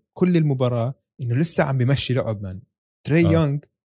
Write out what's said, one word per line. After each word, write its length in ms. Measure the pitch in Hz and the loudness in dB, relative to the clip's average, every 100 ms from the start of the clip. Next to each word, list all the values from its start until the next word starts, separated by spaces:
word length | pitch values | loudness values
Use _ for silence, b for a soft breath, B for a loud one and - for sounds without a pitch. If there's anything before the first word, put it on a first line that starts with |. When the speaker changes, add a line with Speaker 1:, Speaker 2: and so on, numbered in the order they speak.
| _ - | _ -2
Speaker 1:
كل 180 | 180 170 | 2 4
المباراة 580 | 151 131 123 120 120 - _ - | 2 0 0 0 -4 -6 _ -10
إنه 120 | 120 120 | -4 -2
لسه 280 | 165 - | 0 0
عم 140 | 147 135 | 0 0
بيمشي 360 | 123 135 - | 0 0 0
لعب، 280 | 127 113 101 | -2 -2 -6
مان. 200 | 95 92 - _ _ _ - | -8 -12 -18 _ _ _ -2
تري 200 | 165 165 | 2 4
Speaker 2:
آه. 40 | |
Speaker 1:
يونغ، 280 | 165 147 143 - _ _ | 4 2 -2 -8 _ _